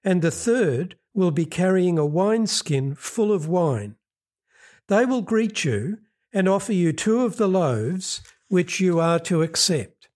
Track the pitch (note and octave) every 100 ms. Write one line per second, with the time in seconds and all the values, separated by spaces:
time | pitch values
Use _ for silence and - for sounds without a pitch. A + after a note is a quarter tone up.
0 | G3 F3+ D#3+ - A#3 A#3+ F#3 B2 F3+ -
1 | _ G3+ F3+ D3 D#3+ - F#3 F#3+ F3+ E3
2 | D3 D#3 G3 A3+ A3 - - C3+ C3+ C#3+
3 | - - G#3 G3+ D#3 F3+ E3 A#2 G#2 G#2+
4 | _ _ _ _ _ _ - _ _ G3+
5 | B3 C4 F#3 A3 A3 - D3+ G#2 C3 A3
6 | _ _ _ G3+ F#3+ G3 G3 G3 E3+ -
7 | G#3 A#3 B3 - G3+ F#3 D#3 A2+ A2+ F#3
8 | - - - _ _ F#3 E3+ - F#3 E3+
9 | E3 E3+ E3+ E3+ D#3+ D#3+ - D#3 G2 _
10 | _